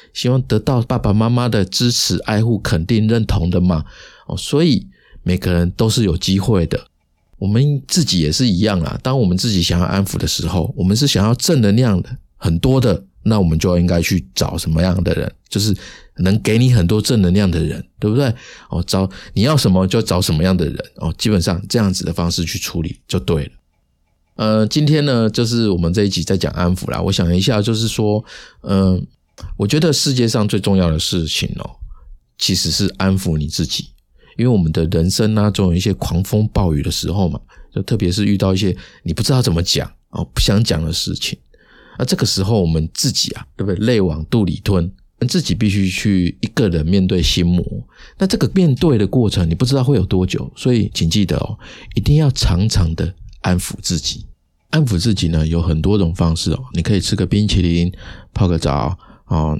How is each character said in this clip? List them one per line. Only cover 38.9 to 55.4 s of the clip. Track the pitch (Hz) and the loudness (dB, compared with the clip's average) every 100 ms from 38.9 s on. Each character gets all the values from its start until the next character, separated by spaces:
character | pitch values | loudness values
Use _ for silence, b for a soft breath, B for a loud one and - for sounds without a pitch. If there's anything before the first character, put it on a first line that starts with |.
| B | B
你 | - | -6
不 | - | -4
知 | 113 | 0
道 | 127 | 0
怎 | 113 | 2
么 | 82 | 0
讲， | - - - - _ | 0 -4 -4 -12 _
哦， | - 87 | -10 -6
不 | - | 0
想 | - 104 | 2 2
讲 | 117 82 | 2 0
的 | 80 | -2
事 | 80 - | -4 -6
情。 | 82 - - _ B B B B B | -6 -6 -10 _ B B B B B
那 | |
这 | 131 185 | -4 0
个 | 110 | 0
时 | - | -2
候 | 92 113 | 0 2
我 | 85 | 2
们 | 80 80 | 0 -2
自 | - 143 | -2 -2
己 | - - | -2 -4
啊， | - - - | -8 -14 -8
对 | |
不 | 95 | -4
对？ | 90 110 | -2 0
泪 | 117 | 2
往 | 92 76 | 0 -2
肚 | 78 117 | -2 0
里 | 92 73 | 0 -2
吞， | - 95 85 - _ _ 123 | 0 0 0 -6 _ _ -2
自 | 185 | -2
己 | 147 | -2
必 | 98 110 | 0 0
须 | 98 95 | 0 0
去 | 95 110 95 90 - | -2 0 0 0 -4
一 | - | -6
个 | - 107 | 0 0
人 | 85 | 0
面 | 78 98 92 | 0 2 2
对 | 92 | 2
心 | 80 - 87 | 0 0 2
魔。 | 87 - 65 - B B B | 0 -2 -8 -12 B B B
那 | 190 | 0
这 | 214 | 2
个 | 127 | 0
面 | 190 175 | 2 2
对 | 127 175 117 | 4 2 4
的 | 98 | 2
过 | 127 110 | 2 2
程， | - 82 | 2 0
你 | |
不 | 85 | 0
知 | 123 135 | 0 2
道 | |
会 | 127 | 2
有 | 131 | 2
多 | 92 95 92 | 2 0 0
久， | - - - | -2 -8 -4
所 | 131 | 0
以 | 123 98 | 2 0
请 | - 82 | -2 0
记 | 104 | 0
得 | 101 69 | 0 -2
哦， | - 104 B B B | -4 -8 B B B
一 | - | -4
定 | - 147 | 2 2
要 | 151 | 2
常 | - - 85 110 | 2 0 2 2
常 | - 85 80 | 2 0 -2
的 | 80 - - - | -6 -8 -18 -8
安 | - 90 | -2 -2
抚 | - - | -2 -8
自 | - 82 | -6 -6
己。 | - - - - _ _ _ | -6 -10 -14 -20 _ _ _
安 | 160 | 0
抚 | 135 90 | 0 0
自 | 110 | 0
己 | 98 85 | 0 0
呢， | 80 | 0